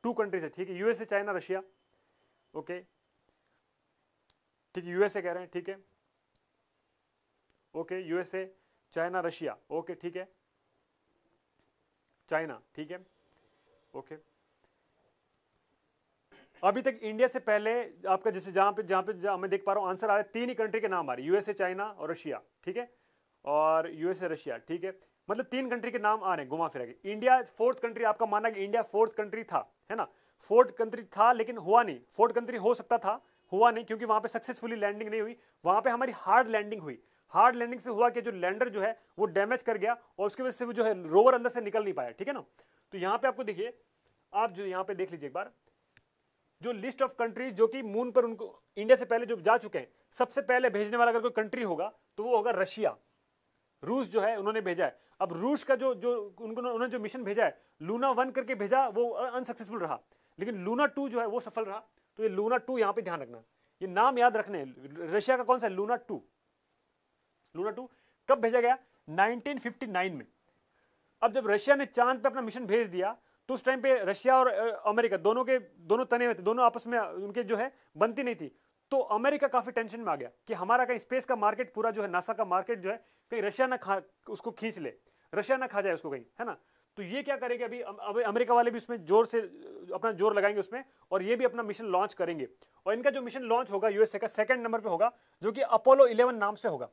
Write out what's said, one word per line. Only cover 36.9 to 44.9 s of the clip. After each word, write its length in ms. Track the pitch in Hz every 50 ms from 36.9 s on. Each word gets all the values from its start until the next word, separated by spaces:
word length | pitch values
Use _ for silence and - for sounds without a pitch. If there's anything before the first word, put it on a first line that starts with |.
| 123 - _ _ _ _ _ _
हार्ड 280 | - 175 220 247 240
लैंडिंग 240 | 240 233 240 254 240
से 100 | - 247
हुआ 180 | 220 202 233 240
कि 100 | 240 240
जो 100 | 202 233
लैंडर 380 | 202 185 175 180 196 220 247 247
जो 120 | 202 208
है 180 | 190 220 226 _ _ _ _ -
वो 80 | 208
डैमेज 360 | 190 160 190 202 214 254 247
कर 160 | - 240 220 208
गया 180 | 185 220 240 - _ _ _ -
और 80 | 196
उसकी 160 | 208 202 -
वजह 80 | 254 254
से 140 | - - 247
वो 80 | 240
जो 120 | 233 233 226
है 240 | 220 208 185 175 156
रोवर 260 | 160 196 226 262 254
अंदर 160 | 240 233 240
से 100 | 240 240
निकल 240 | 220 202 208 220 214
नहीं 100 | 196 185
पाया, 160 | - 127 120
ठीक 180 | 110 - 190 269
है 60 | 285
ना। 100 | 247 - _ _ _ _ _ _ _ _ _
तो 60 | - 190
यहाँ 200 | 175 190 208 233
पे 100 | 269 262
आपको 160 | - - 254
देखिए, 340 | 208 196 170 208 240 240 _ _ _ _ _ _ _ _ _ _ _
आप 200 | - 202 226 214
जो 140 | 180 180 202
यहाँ 180 | 190 185 185 190
पे 100 | 190